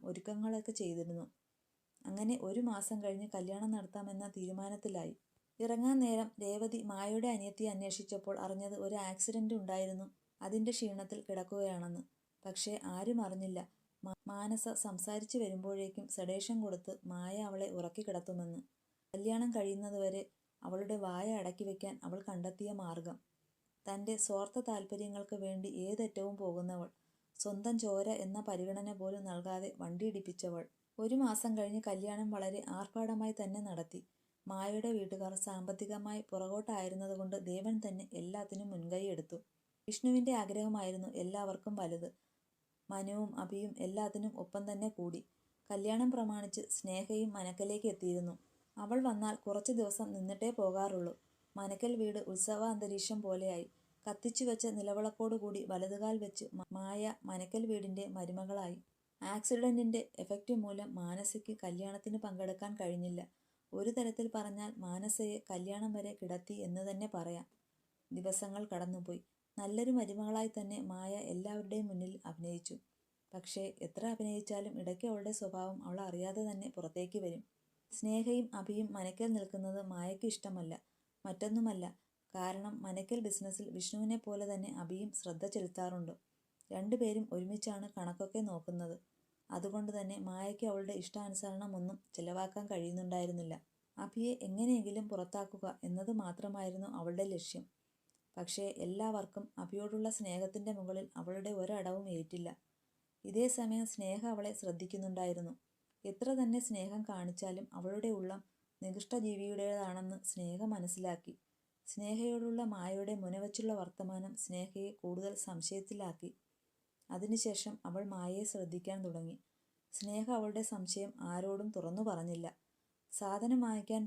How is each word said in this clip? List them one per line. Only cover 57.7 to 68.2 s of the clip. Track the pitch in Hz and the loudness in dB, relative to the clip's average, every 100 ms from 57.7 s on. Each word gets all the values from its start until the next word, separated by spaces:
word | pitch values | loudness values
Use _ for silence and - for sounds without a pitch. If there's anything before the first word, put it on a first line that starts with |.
| 214 196 190 196 | 0 0 -4 -4
മരുമകളായി. | 185 175 180 190 196 180 175 - _ _ _ | -4 -4 -4 -2 -2 -2 -4 -10 _ _ _
ആക്സിഡന്റിൻ്റെ | 190 208 - 240 247 240 233 226 - - | -4 -2 4 6 8 8 6 4 0 -6
എഫക്റ്റ് | 180 202 202 | -2 -2 2
മൂലം | 233 202 202 208 180 | 2 2 -2 -4 -2
മാനസയ്ക്ക് | 175 185 202 220 214 214 | -2 0 -2 -2 -4 -4
കല്യാണത്തിന് | 180 175 196 202 214 214 | -2 -2 -2 -4 -2 -2
പങ്കെടുക്കാൻ | 214 185 190 185 208 208 | -2 -2 -2 -2 -4 -2
കഴിഞ്ഞില്ല. | 180 175 175 175 175 _ _ _ _ | 0 0 0 -2 -6 _ _ _ _
ഒരു | 190 208 | 0 2
തരത്തിൽ | 233 233 226 226 | 4 2 0 0
പറഞ്ഞാൽ | 220 208 202 208 - | 0 -2 -4 -6 -4
മാനസയെ | 185 180 214 - 214 208 | -4 0 0 2 0 -2
കല്യാണം | - 185 185 202 220 | -4 -4 -2 -2 0
വരെ | 208 202 | -2 -4
കിടത്തി | 208 180 180 180 208 | -6 -4 -4 -4 -4
എന്ന് | 185 180 | -2 -2
തന്നെ | 190 196 214 | -2 -2 -2
പറയാം. | 185 170 170 - _ _ _ _ _ _ | -2 -2 -4 -8 _ _ _ _ _ _
ദിവസങ്ങൾ | 175 | -2